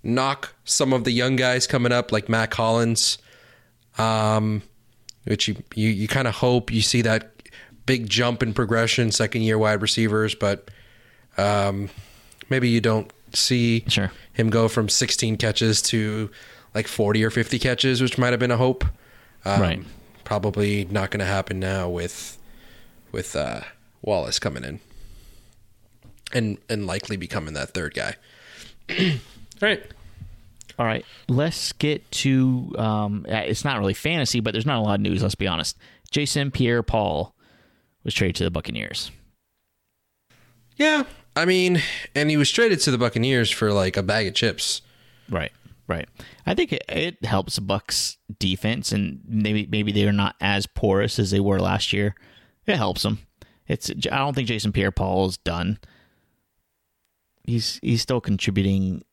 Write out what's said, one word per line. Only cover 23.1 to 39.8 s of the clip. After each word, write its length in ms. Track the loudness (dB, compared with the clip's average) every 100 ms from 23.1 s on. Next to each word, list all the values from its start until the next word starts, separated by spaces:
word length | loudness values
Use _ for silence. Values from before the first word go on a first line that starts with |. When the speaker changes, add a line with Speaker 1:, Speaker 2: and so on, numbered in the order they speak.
Speaker 1:
with, 240 | -10 -6 -6
uh, 260 | -4 -8 -12 -20 _ _
Wallace 380 | -2 -2 -2 -4
coming 240 | -4 -6 -10
in 140 | -14 _ -20 -20 -20 -20 -20 -20 -20 -20 _ _ _ -20 -20 -6
and, 240 | -2 -2 -4 -6
and 180 | -6 -4
likely 280 | -6 -6 -8
becoming 360 | -6 -8 -6
that 200 | -8 -8
third 200 | -6 -6
guy. 220 | -6 -8 -10 _ -20 -20
<clears throat> 360 | -20 -20 -20 -8
All 800 | 0 0 0 -6 -20 -20 -2 0
right. 140 | 0 -6 -20 -20 -18 -18 -18 -20 -20 -16 -4
Speaker 2:
All 60 | -2
right. 200 | -2 -8 -14 -2
Let's 460 | 0 0 -2 -8
get 360 | -2 -2 -2 _
to, 640 | -2 2 4 4 2 -4 -4
um, 480 | -2 0 -2 -4 -4
uh, 60 | -4
it's 280 | -2 -2 -2
not 120 | 0
really 140 | -2
fantasy, 460 | -2 -2 -2 0 0
but 120 | -2
there's 140 | -2 0
not 140 | 0
a 20 |
lot 140 | 0 0
of 60 |
news, 200 | 0 0
let's 140 | -2 -2
be 120 | -2
honest. 300 | -2 -4 -8 -20 _ -4
Jason 400 | -2 0 -2 -2
Pierre-Paul 840 | 0 2 2 2 0 0 -2 -4 _ _ _ _ _ _ _
was 100 | -6
traded 220 | -2 -2 0
to 60 |
the 80 | -2
Buccaneers. 600 | -2 -6 -8 -8 -8 -12 -16 _ _ _ _ _ _